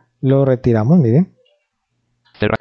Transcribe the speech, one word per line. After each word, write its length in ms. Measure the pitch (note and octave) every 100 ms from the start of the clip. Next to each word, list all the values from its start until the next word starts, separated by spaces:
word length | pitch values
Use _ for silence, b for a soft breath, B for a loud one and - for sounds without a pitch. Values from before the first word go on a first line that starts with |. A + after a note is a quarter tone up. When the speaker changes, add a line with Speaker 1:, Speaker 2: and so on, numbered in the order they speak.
| _ _
Speaker 1:
Lo 220 | C3 C3+
retiramos, 540 | C3+ B2 B2+ A2+ A2 F3+
miren. 340 | A#2+ B2+ F#3+ _ _ _ _ _ _ _ _ _ _ -
Speaker 2:
Cerrar. 220 | G#2+ A2